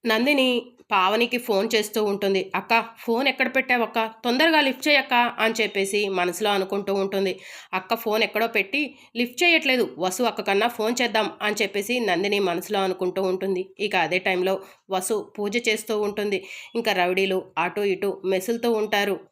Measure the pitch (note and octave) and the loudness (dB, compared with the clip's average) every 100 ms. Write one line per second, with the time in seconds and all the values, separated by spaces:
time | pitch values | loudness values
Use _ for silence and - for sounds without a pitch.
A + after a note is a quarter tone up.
0 | A#3 A3 B3+ C#4+ B3+ A#3+ - _ - G3+ | 2 2 4 4 4 2 -4 _ -2 2
1 | F#3 A3 A#3 A#3+ A#3+ G3 A3 A3+ G#3+ A3+ | 4 2 2 0 0 0 2 0 0 -2
2 | G#3+ G3+ G3+ F#3+ F#3 F#3 - A#3 A3+ - | -2 0 0 0 -2 -6 2 0 0 -10
3 | - A#3 C#4 C4 B3+ C4 C4 B3 A3 A#3 | -4 0 0 0 0 0 0 0 0 0
4 | A3 - A#3+ B3+ D#4+ D#4+ C#4 C4 D4+ C#4+ | -2 -4 -2 2 4 4 2 0 2 2
5 | C4 B3 A#3+ - A3 A3+ G#3 G3+ G3 G#3 | 4 2 2 2 0 2 -2 0 0 0
6 | G#3 F#3+ F3 F3 G#3+ G3+ F#3+ G3+ G3+ G3 | 0 0 0 0 0 0 0 -4 -2 -2
7 | G3 G3 F#3+ F#3 - - - F#3 - A3+ | 0 0 -2 -4 -12 -18 -8 -8 -2 -4
8 | A3+ G#3+ G#3+ G#3 A3+ A3 F#3+ C#4+ C#4+ - | 0 0 0 0 0 0 0 -2 -4 -8
9 | - A3+ A#3+ - F4 D#4+ C#4 B3+ G#3 - | -14 -4 -4 2 4 4 2 2 0 -2
10 | F3+ F#3 A#3+ A3 G3+ G3 A#3 A#3 G#3+ A#3+ | -4 0 -2 -2 0 2 2 0 -2 0
11 | A#3+ G#3+ G3+ - G#3 G#3 G3+ G3+ G3 B3 | 0 0 -2 -2 -4 -2 -2 -2 -2 -2
12 | A3 F3 G3+ G3+ F#3+ E3+ F#3 G#3 F#3+ F#3 | 0 0 0 0 0 -2 -2 -2 0 0
13 | F#3 F3+ F#3+ F#3 F#3+ F#3 F#3+ - G3+ G3 | -2 -2 -2 -2 -2 -4 -6 -6 -2 0
14 | D#3 F#3 F#3+ F#3 F#3 F#3+ - - _ F#3+ | 0 0 0 0 0 -2 -6 -20 _ -4
15 | F#3 G#3+ - - G#3 A#3 A#3 G#3+ - G#3+ | -2 -4 -4 -6 -2 0 0 -2 -2 -2
16 | G#3 G#3 G#3 G3 - - - A#3 A3+ F#3 | -2 -2 -2 -4 -6 -16 -6 -2 0 2
17 | F3+ F#3 F#3+ F#3 - - F3 F#3+ G3+ F#3 | 2 2 0 0 -4 -4 -2 -2 -2 0
18 | G3 - F#3 F#3+ F#3 A#3 A#3+ A3 G#3 G3+ | -2 -4 -2 -2 0 -2 0 0 0 0
19 | G3+ F#3+ - | 0 -2 -8